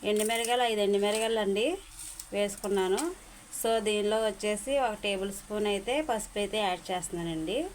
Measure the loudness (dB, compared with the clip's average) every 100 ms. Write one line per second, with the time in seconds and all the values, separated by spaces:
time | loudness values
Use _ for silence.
0 | 2 2 2 2 2 2 2 4 4 4
1 | 4 2 2 2 2 2 2 0 -8 -16
2 | -14 -14 -8 -2 -2 -2 0 2 2 2
3 | 0 -4 -14 -20 -14 -4 0 2 2 2
4 | 2 2 2 0 -2 -2 0 2 2 0
5 | -2 -2 -2 -6 -6 -2 0 0 0 -2
6 | 0 -2 -2 -4 -2 0 0 -2 -2 -4
7 | -2 -4 -2 -2 -2 -2 -2